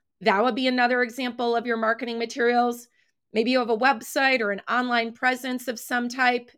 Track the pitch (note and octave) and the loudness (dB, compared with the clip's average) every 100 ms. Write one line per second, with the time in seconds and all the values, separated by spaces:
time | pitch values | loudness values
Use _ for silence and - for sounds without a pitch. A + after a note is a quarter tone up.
0 | _ _ F#3+ G3 B3 A#3+ B3+ B3+ A#3+ B3 | _ _ 2 4 2 2 0 2 2 2
1 | A#3+ A#3+ B3 A#3+ A#3+ A#3 A3+ A3+ A3 A#3 | 0 -2 -6 -2 0 0 0 -2 0 -2
2 | A#3+ A#3 A#3 C4+ A#3+ A#3+ A#3+ A#3+ - _ | -4 -4 -6 0 2 4 2 0 -10 _
3 | _ _ _ G#3+ A#3 B3+ A3+ A3 B3+ C#4 | _ _ _ -2 2 2 2 2 2 0
4 | - D4 C4+ C4 G#3 G3 - A#3 B3 A#3+ | -2 0 2 2 0 -4 -4 -2 0 -2
5 | A#3 A#3 B3+ B3+ C4 B3 B3 A#3 - B3 | -2 -2 -2 -2 -4 -6 -6 -8 -4 -4
6 | A#3+ B3 B3 B3 A#3+ | -4 0 0 0 -4